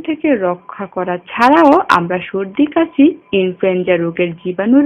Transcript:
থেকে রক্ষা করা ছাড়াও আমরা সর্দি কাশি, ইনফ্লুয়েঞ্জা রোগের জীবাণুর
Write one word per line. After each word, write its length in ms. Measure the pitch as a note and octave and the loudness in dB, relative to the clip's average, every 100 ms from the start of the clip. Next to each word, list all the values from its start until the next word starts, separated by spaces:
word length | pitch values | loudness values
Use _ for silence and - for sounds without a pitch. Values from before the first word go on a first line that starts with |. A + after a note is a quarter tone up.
| D#4+ | -4
থেকে 200 | D#4 D#4 B3 F3+ | -4 -2 0 -2
রক্ষা 400 | F3+ - - G3 - | -4 -10 -14 -12 -8
করা 200 | F3 F3+ - | -6 -6 -8
ছাড়াও 420 | - A#3+ D#4 D#4 D#4+ - F3+ | 0 2 4 4 4 2 0
আমরা 200 | E3+ F3+ - | 0 -4 -6
সর্দি 360 | G3 G3 G3+ D4 - | -8 -6 -2 -2 0
কাশি, 300 | D#4+ - C#4+ - - G3 | -2 2 2 2 -4 -2
ইনফ্লুয়েঞ্জা 540 | F#3 F3 F#3+ F#3 F3+ F3 | -2 -2 -2 -2 0 -2
রোগের 320 | E3+ E3 F3 E3+ | -2 -4 -4 -6
জীবাণুর 440 | F3+ F3+ G3+ C4+ | -8 -4 2 2